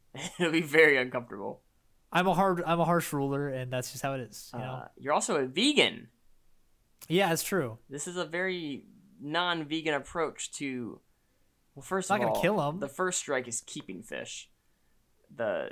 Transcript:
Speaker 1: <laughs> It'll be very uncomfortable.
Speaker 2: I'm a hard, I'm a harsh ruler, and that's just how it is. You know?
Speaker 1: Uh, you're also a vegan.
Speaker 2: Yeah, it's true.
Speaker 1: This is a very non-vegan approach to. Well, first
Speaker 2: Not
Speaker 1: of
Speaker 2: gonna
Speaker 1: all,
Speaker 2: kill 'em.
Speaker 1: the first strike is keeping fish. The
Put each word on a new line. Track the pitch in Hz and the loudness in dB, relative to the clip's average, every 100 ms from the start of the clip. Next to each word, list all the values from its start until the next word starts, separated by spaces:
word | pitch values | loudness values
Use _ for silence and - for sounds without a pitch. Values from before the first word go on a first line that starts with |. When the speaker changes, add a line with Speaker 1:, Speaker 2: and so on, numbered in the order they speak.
| _ | _
Speaker 1:
<laughs> | 123 175 - | -12 -10 -2
It'll | 175 | 0
be | 160 | 0
very | 156 151 156 135 | 4 8 8 8
uncomfortable. | 127 123 120 101 104 - _ _ _ _ _ | 2 -2 -6 -8 -8 -10 _ _ _ _ _
Speaker 2:
I'm | 165 185 | 2 4
a | |
hard, | 170 196 175 160 | 4 4 2 2
I'm | 170 | 2
a | 165 | 4
harsh | 175 156 | 4 2
ruler, | 147 139 139 143 | -2 -2 -2 -2
and | 131 127 | -4 -4
that's | 127 123 | -4 -6
just | 123 | -4
how | 139 135 | -4 -4
it | |
is. | 117 - - | -8 -14 -12
You | 123 | -10
know? | 131 | -8
Speaker 1:
Uh, | 131 - - | -8 -12 -8
you're | 131 | 0
also | 151 - 170 | 0 2 0
a | 127 | 0
vegan. | 135 262 294 113 - - _ - - _ _ _ _ _ _ - | 2 4 6 4 2 -12 _ -20 -20 _ _ _ _ _ _ -2
Speaker 2:
Yeah, | 170 190 | 2 4
it's | 165 | 2
true. | - 190 127 110 - | 0 0 -2 -6 -12
Speaker 1:
This | 139 180 | -10 -8
is | 175 | -6
a | 160 | -4
very | 165 185 180 156 131 - - - - | -2 -2 -2 -6 -8 -12 -20 -20 -14
non-vegan | 143 165 175 170 147 160 160 | -4 0 0 0 -2 -4 0
approach | 143 135 175 151 - - | -2 -2 -2 -2 -4 -10
to. | - 143 127 117 113 _ _ _ _ _ _ _ - | -8 -6 -6 -8 -12 _ _ _ _ _ _ _ -18
Well, | |
first | - 190 180 | -4 -2 0
Speaker 2:
Not | 202 | 2
Speaker 1:
of | |
Speaker 2:
gonna | 202 | 2
Speaker 1:
all, | 110 | 2
Speaker 2:
kill | 170 208 | 2 2
'em. | 147 170 | 0 -2
Speaker 1:
the | 143 | -6
first | - 185 180 | -2 -2 -2
strike | - 135 127 | -2 -2 -2
is | 113 | -8
keeping | - 156 - 92 | -8 -12 -10 -12
fish. | - 67 - - - _ _ _ _ _ _ _ _ | -10 -10 -8 -12 -16 _ _ _ _ _ _ _ _
The | 139 113 87 65 | -6 -2 -2 -4